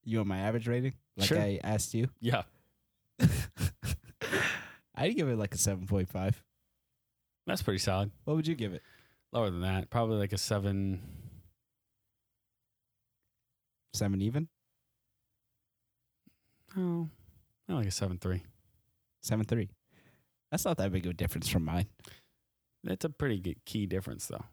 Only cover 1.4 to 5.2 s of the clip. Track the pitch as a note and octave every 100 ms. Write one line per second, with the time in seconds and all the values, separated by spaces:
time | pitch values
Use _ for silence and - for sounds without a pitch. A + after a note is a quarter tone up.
1.4 | G#2 G2 - G#2+ - A2+ B2+ - A#2 A#2
2.4 | - _ _ _ _ _ _ - - -
3.4 | - - - - - - - - - -
4.4 | - - - - _ - D#3 A#3+